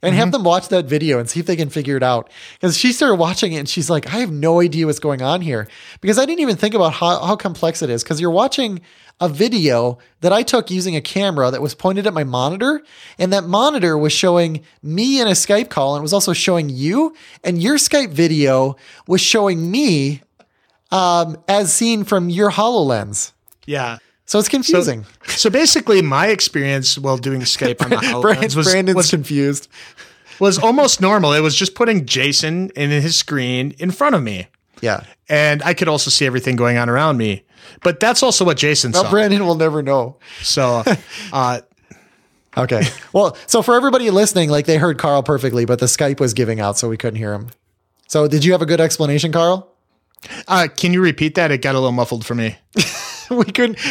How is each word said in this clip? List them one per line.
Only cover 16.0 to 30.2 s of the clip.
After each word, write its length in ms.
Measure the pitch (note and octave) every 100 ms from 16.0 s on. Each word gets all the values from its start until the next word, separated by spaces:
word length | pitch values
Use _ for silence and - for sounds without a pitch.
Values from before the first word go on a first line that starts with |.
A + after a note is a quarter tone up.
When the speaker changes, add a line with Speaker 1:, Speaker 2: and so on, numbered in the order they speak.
Speaker 1:
it 20 |
was 100 | D3+
also 180 | G3+ G3
showing 360 | F3 - F3 D3
you, 440 | B2+ C#3+ A3 D#4+ D#4+ - -
and 180 | - F3
your 140 | F#3 D4
Skype 340 | - D4 B3
video 640 | D3 E3 D#3 C#3 C3 C3 C3+ - - -
was 120 | F#3
showing 480 | - A3+ G3+ F3 E3
me, 520 | A3+ D4 D#3+ C#3 C#3+ _ _ _ _ _ _ _
um, 480 | F#3+ F3+ F3 E3 D#3 -
as 220 | G3+ G3
seen 340 | - A#3 A3+ G3
from 240 | G3 F3
your 200 | F3 G3+
HoloLens. 840 | F#3 A3 A#3+ C#3+ A#2 G2+ G#2 - _ _ _ -
Speaker 2:
Yeah. 300 | C#3+ A#2+ A#2 _ _ -
Speaker 1:
So 140 | G#3
it's 80 | G#3
confusing. 560 | C#4 B3+ F3+ F3 A#2 G#2+ _ -
Speaker 2:
So, 60 |
so 160 | - A3
basically, 520 | A#3+ D#4+ D#4+ A#3 G3
my 260 | D#3+ C3+ G3
experience 680 | G#3 - D#3+ C#3 C#3 C3 -
while 200 | C#3 C3
doing 240 | B2 C3+
Skype 420 | A#2+ - C3 B2
on 60 | C3+
the 60 | A#3+
Speaker 1:
<laughs> 20 |
Speaker 2:
HoloLens 240 | B3+ A#3
Speaker 1:
Brand-, 320 | G#3 F#3 - C#3+
Speaker 2:
was, 160 | D#3
Speaker 1:
Brandon's 240 | F#3 F#3 F#3
Speaker 2:
was, 140 | F3
Speaker 1:
confused. 580 | E3 C3+ D3 C#3 C#3+ - - - - - _